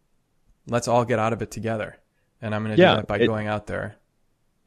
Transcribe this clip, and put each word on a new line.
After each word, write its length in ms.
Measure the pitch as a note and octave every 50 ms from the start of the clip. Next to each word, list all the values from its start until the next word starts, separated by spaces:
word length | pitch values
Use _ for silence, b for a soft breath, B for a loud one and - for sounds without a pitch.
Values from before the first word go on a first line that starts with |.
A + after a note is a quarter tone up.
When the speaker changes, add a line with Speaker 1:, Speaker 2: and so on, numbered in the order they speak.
| _ _ _ _ _ _ _ _ _ _ _ _ -
Speaker 1:
let's 200 | - A#2 A#2+ -
all 180 | A#2+ A#2 B2 A#2+
get 120 | A#2 A#2+ A2
out 140 | G#2+ A2+ A2+
of 80 | G2
it 80 | A2 -
together. 460 | - A2 G#2+ A2+ A2+ G#2+ G2+ D#2+ - _ _ _ _ _ _ _ _ -
And 140 | A#2 G#2+ G#2+
I'm 80 | G#2+ A2
gonna 120 | A2 G#2+
Speaker 2:
Yeah, 160 | E3 F#3 E3
Speaker 1:
do 40 | F2
that 100 | - -
by 120 | - G#2 G#2
Speaker 2:
it, 80 | A#2+
Speaker 1:
going 200 | A2+ A2 G#2+ G#2+
out 200 | G#2 G#2+ G#2 -
there." 280 | - F#2+ F#2+ G2+ G#2 - _ _ _ _ _ _ _ _ _ _ _ _ _ _